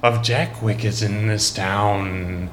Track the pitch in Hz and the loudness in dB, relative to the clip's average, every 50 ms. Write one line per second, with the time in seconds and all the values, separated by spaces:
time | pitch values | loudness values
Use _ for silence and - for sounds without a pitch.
0 | - 120 117 113 117 113 117 131 165 170 - - 113 110 107 - - 110 98 - | 4 4 2 4 0 0 0 0 0 -2 -4 -2 -2 0 0 0 0 -2 0 0
1 | 110 101 98 104 107 110 110 104 101 - - - 95 95 98 101 104 104 104 98 | 0 0 0 0 0 0 0 0 0 -2 -2 -2 -2 0 2 2 4 2 2 2
2 | 98 95 92 92 90 87 90 90 87 87 | 0 -2 -4 -4 -4 -4 -4 -4 -6 -6